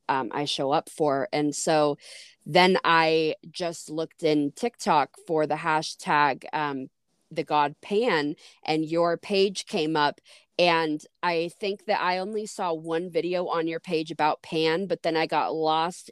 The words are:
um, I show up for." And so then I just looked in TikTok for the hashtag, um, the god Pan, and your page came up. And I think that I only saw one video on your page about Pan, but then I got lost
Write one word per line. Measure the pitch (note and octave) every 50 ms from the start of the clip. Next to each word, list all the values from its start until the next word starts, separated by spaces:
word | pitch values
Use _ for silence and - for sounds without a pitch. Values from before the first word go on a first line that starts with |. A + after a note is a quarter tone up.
| _ -
um, | C#3 C3+ B2+ G#2+ -
I | - D3
show | C#3+ - - C#3+ C3+
up | C#3+ D#3+ - -
for." | - - E3 D3 C3+ C#3 C3 - -
And | D3 D3 D3 C#3+
so | - - - D#3+ D#3 D3+ D3 C#3+ - - - - - - - - _ _
then | - D3 F3+ F3+ F#3 F#3+ F3 -
I | - E3 E3 D#3+ D#3+ D#3+ D#3+ D#3+ D#3 - - - -
just | D#3 - F3+ E3+ E3+ - - -
looked | D#3 D#3+ D#3+ D#3 _ - E3+
in | D#3 D3+ D3+ D3 C#3+
TikTok | - - - A#3+ - - - G#3 F3 D3+ C3+ - _ - -
for | - E3+ D#3 D#3 D3
the | D3+
hashtag, | D#3 E3 E3 D#3 D#3 D#3+ - - - - F#3 E3 D3 D3 C#3+ C3 - - - -
um, | D#3 D3+ D3 C#3 C3+ C3 D3 _ _ _ _ _ _ _ _
the | E3 D#3+ D#3
god | - D#3 D3+ D3 C#3+ D#3 -
Pan, | - - G3+ G3+ A#3+ C4 F3+ D#3+ C#3+ D3 D3+ - - - - _ -
and | - D#3 D#3+ D#3+
your | D#3 E3 E3+ F3 E3+ E3+ E3
page | - - G#3 G3 G3 G#3+ F#3+ - -
came | - - G3+ D#3 D#3+ D#3+
up. | D3+ D3 C#3+ - - _ - - - _ _ _ -
And | F3 F3 E3+ E3 E3 D#3+ D3+ D3+ - - _ _ -
I | F3+ E3+ E3 E3 E3+ - -
think | - G3 G3 G#3 _
that | - G3+ -
I | - F3+ F3+ F#3
only | F#3 G3+ A3 G#3+ G#3+
saw | G3+ - - G3+ F3+ E3
one | D#3+ D#3+ E3 E3 E3 F3+ F3+
video | E3 E3+ D#3 F3 F3+ F3 F3+ -
on | D#3 E3+ D#3+ E3
your | E3 E3
page | - - F3+ D#3 D#3+ D#3+
about | E3 - D3+ D#3 - -
Pan, | - - - D#3+ D#3+ D#3+ D#3+ F3 G3 F3+
but | F3 D3+ -
then | E3+ D#3+
I | D#3+ D#3+
got | D#3 - D3+ B2+ E2+ C3
lost | D#3+ D#3+ D#3 D#3 D#3+ D#3+ E3+ F3+ - - -